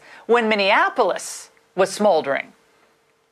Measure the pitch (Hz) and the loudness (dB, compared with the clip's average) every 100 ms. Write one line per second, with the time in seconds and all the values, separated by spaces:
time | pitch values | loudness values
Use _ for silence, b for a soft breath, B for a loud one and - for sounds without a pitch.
0 | B B B 233 220 214 196 240 381 370 | B B B 0 2 0 2 2 0 0
1 | 202 - - - - _ _ - 185 - | -2 -2 -8 -16 -18 _ _ -2 -2 2
2 | 208 165 139 131 - _ _ _ _ _ | 2 2 0 -4 -6 _ _ _ _ _
3 | _ _ _ | _ _ _